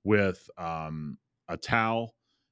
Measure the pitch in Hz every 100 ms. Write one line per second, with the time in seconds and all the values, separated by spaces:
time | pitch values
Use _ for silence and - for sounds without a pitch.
0 | 98 104 98 90 - - 85 80 80 78
1 | 76 - _ _ - 85 - 117 113 113
2 | 117 _ _ _ _